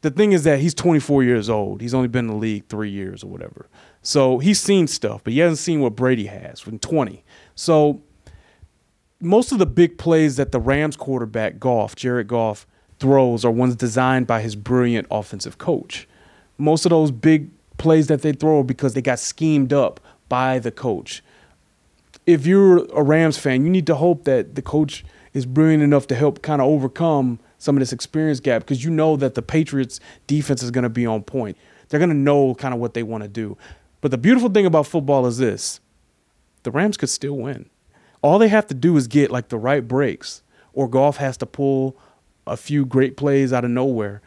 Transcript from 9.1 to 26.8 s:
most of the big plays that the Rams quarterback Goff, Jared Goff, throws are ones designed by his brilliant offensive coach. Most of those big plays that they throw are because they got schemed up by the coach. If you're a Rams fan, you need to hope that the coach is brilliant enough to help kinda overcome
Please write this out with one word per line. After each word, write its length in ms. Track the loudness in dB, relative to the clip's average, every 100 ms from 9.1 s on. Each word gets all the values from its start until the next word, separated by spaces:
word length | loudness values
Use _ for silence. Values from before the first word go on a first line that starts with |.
| _
most 300 | 2 2 2
of 80 | 0
the 60 | 0
big 320 | 4 2 2
plays 380 | 0 2 2 0
that 140 | -2
the 80 | -2
Rams 360 | 0 0 -2 -6
quarterback 640 | -6 -6 -4 -4 -6 -4
Goff, 360 | -2 -2 -2 -6
Jared 320 | -4 -4 -2
Goff, 400 | -2 -2 -6 _ _ _ _
throws 460 | 4 4 4 2 0
are 60 |
ones 240 | 2 0 0
designed 520 | -2 0 2 0 0
by 140 | -2
his 140 | -4 -8
brilliant 520 | -2 0 2 -2 -4
offensive 480 | -6 -8 -12 -14 -8
coach. 500 | -4 -4 -6 -16 -18 _ _ _ _ -2
Most 280 | 0 2 4
of 40 |
those 220 | 4 2
big 380 | 2 2 2 0 _ _ -4
plays 300 | 2 4 4
that 140 | 0
they 120 | -2
throw 260 | 0 2 2
are 40 |
because 300 | 0 -2 -2
they 80 | -2
got 180 | -2 -4
schemed 520 | -6 -4 0 2 2
up 260 | 0 0 -4 _ _ _
by 300 | -2 0 -2
the 120 | -6
coach. 520 | -6 -6 -6 -8 -16 -18 _ _ _ _ _ _ _ _ _ 2
If 200 | 2 4
you're 400 | 6 8 6 2
a 100 | 0
Rams 340 | 2 4 2 0
fan, 260 | -2 0 2
you 40 |
need 180 | 0 0
to 80 | 0
hope 280 | 0 0 0
that 300 | 0 -2 -8
the 60 |
coach 420 | -4 -2 -2 -6 -18 -20 _
is 120 | -8 -2
brilliant 380 | 2 4 4
enough 240 | 4 2 0
to 80 | 0
help 260 | 0 -2
kinda 200 | -4 0
overcome 760 | 2 0